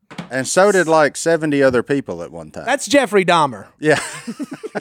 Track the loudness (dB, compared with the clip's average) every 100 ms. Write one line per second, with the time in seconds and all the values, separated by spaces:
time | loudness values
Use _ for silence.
0 | -20 -18 -8 -6 -2 2 4 4 4 4
1 | 2 0 -2 0 0 2 2 2 -2 -4
2 | -6 -10 -12 -14 -16 -10 -4 -4 0 0
3 | 2 0 2 2 2 -2 -16 -4 0 0
4 | -2 -14 -14 -12 -12 -14 -12 -12